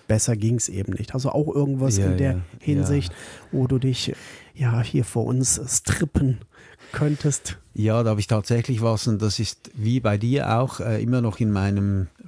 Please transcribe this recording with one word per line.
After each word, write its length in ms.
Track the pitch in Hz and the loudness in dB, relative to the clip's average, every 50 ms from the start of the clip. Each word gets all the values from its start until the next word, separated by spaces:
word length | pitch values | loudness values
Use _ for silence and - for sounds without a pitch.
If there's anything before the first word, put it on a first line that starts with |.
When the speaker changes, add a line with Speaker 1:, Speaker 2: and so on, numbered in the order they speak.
| _ - | _ 0
Speaker 1:
besser 300 | 110 110 - - 117 104 | 0 2 2 2 0 0
ging's 320 | 107 113 120 113 - - | 2 2 2 2 -2 -2
eben 240 | - 95 98 - - | -4 -4 -4 -4 -4
nicht. 200 | - - - - | -4 -6 -6 -6
Also 160 | 131 131 143 | -4 -4 -2
auch 220 | - 151 147 156 - | 0 0 0 0 0
irgendwas 440 | 143 143 139 139 131 135 135 104 98 | 0 0 0 0 0 2 2 2 4
Speaker 2:
Ja, 80 | 98 | 2
Speaker 1:
in 120 | 92 92 90 | 2 2 2
der 140 | 90 90 | 2 0
Speaker 2:
ja. 80 | 87 90 87 - - - | 0 -2 -4 -8 -12 -8
Speaker 1:
Hinsicht, 500 | - - 147 143 139 - 143 143 87 87 | -2 0 0 2 2 2 2 0 0 -2
Speaker 2:
Ja. 60 | - - - - - - - - | -8 -12 -18 -18 -20 -20 -14 -6
Speaker 1:
wo 160 | - 135 127 127 | -2 0 0 2
du 120 | 135 127 | 2 2
dich, 340 | 131 131 127 - - - - - - - - - - - - | 2 0 0 0 -2 -6 -6 -8 -12 -20 -20 -20 -20 -18 -6
ja, 280 | - 139 120 113 117 | -2 0 2 2 2
hier 220 | 117 - - - 113 | 0 0 0 0 0
vor 220 | - - 120 113 | 0 0 -2 0
uns 340 | 113 127 127 127 127 - - 151 123 | 0 0 0 0 0 0 -2 -2 -4
strippen 720 | - - - - - - 175 143 - - 139 131 120 - - - _ - - - - _ - - - | -4 -4 -2 -2 -2 0 -2 0 0 2 2 2 0 -2 -4 -16 _ -20 -20 -20 -20 _ -20 -10 -4
könntest. 640 | - 151 147 147 139 - 151 139 - - - - - - _ - | -2 0 0 0 0 0 -2 -2 -2 -6 -10 -12 -12 -14 _ -6
Speaker 2:
Ja, 280 | - 104 107 110 117 | -2 0 2 2 2
da 100 | 117 110 | 2 2
habe 100 | 107 104 | 2 0
ich 60 | 101 - | 0 0
tatsächlich 540 | 117 107 - - 120 117 113 - 127 107 | 0 0 2 2 0 0 0 0 0 0
was 260 | 113 113 113 104 - 123 | 2 2 0 0 0 0
und 120 | 110 98 | 0 2
das 180 | 107 107 - - | 2 0 0 0
ist 320 | 107 - - _ _ - - | -4 -4 -6 _ _ -18 -8
wie 260 | 123 107 113 123 131 | -4 0 0 0 2
bei 180 | 120 107 104 101 | 2 2 0 2
dir 400 | 110 120 131 139 - - 110 117 | 2 0 0 0 0 0 2 2
auch, 220 | 131 127 - - | 0 0 -2 -4
äh, 240 | 90 117 110 107 110 | -4 -2 0 0 0
immer 160 | 117 127 127 | 0 0 2
noch 220 | 117 113 98 - | 0 0 0 0
in 100 | 120 107 | 0 2
meinem, 560 | 104 98 98 101 101 101 101 101 98 98 92 - _ _ - | 2 2 2 2 2 2 2 2 0 0 -2 -4 _ _ -20